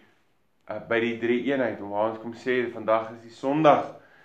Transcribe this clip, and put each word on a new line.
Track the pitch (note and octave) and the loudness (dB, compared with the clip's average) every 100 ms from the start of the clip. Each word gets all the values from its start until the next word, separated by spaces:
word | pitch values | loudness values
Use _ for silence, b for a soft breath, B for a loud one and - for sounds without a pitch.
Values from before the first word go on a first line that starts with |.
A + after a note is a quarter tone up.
| b b b _ _ _ - | b b b _ _ _ -12
uh, | G#2+ G#2+ | -12 -2
by | A#2 | 0
die | A#2 A2+ | 0 0
drie | A#2 A#2+ B2+ | 0 0 0
eenheid, | C#3 A#2+ G2 | 0 -2 -4
waar | G2+ G2+ A2 | -6 -2 -2
ons | A2 | -2
kom | A#2 | -10
sê, | A2+ C3 B2+ A#2+ | -8 -2 -2 -2
vandag | A2+ G#2+ A2 A2+ A#2 | -4 0 0 0 -10
is | A#2 | -18
die | - | -8
Sondag, | C3+ D3 D#3 B2+ A2 - b b | -2 4 6 6 4 -10 b b